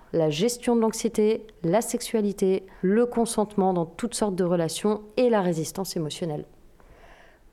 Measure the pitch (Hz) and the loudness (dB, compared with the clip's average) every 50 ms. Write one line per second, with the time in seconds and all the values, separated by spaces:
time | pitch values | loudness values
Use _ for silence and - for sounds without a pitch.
0 | - - - 123 - 156 147 143 196 240 240 - - 247 240 233 220 220 208 - | -14 -6 -2 0 2 2 2 2 0 0 0 -2 0 2 2 4 2 2 0 0
1 | - 220 - - 214 214 220 214 - - - - - 165 175 220 233 - - 233 | -4 -2 0 2 2 2 2 0 -4 -12 -16 -6 -2 0 2 2 0 0 -4 -6
2 | - - - 220 208 208 190 - 196 190 190 190 190 - - - - 185 202 226 | -6 -2 -2 0 0 0 0 0 2 2 2 0 -2 -8 -12 -2 0 2 4 4
3 | 247 240 240 233 233 220 - 220 208 208 - - 190 190 185 175 165 165 - - | 2 2 2 0 -2 0 0 -2 -2 0 0 0 2 2 2 0 -2 -2 -6 -8
4 | 240 233 - - 226 208 185 175 185 170 180 170 165 160 165 - - 208 214 208 | -8 -6 -4 -2 -2 -2 0 0 0 2 2 2 0 0 -2 -2 0 0 -2 -2
5 | - - - - 254 240 226 208 185 180 170 160 156 - - - 190 - - 180 | -4 -8 -2 2 2 4 4 4 2 2 0 0 -2 -6 -6 -8 -8 -6 -4 -6
6 | 156 147 - - 180 165 151 147 - - - - - - - _ - - - - | -6 -6 -6 -6 -6 -6 -6 -6 -8 -12 -16 -20 -20 -20 -20 _ -20 -20 -20 -20
7 | - - - - - - - _ _ - | -20 -20 -20 -20 -20 -20 -20 _ _ -20